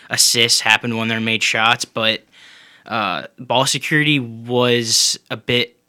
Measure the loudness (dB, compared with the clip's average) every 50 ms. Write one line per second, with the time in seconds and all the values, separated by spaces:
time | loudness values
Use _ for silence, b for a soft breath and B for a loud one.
0 | B B -2 0 2 2 4 2 2 2 2 0 2 2 2 2 2 -2 -4 -2
1 | -2 -2 -2 -2 -2 -2 -2 -2 -2 -2 0 2 2 2 2 0 -2 -8 -6 -2
2 | -2 0 -2 -2 _ _ B B B B B B B B B B B -6 -4 -4
3 | -2 -2 -4 -6 -8 -12 _ -16 -6 -2 0 2 2 2 0 -4 -4 0 0 2
4 | 2 2 2 0 0 -4 -10 -12 -8 -2 0 2 2 4 2 2 0 0 0 0
5 | 0 0 -2 -4 _ -12 -12 -10 -4 -2 0 0 0 -2 _ _ _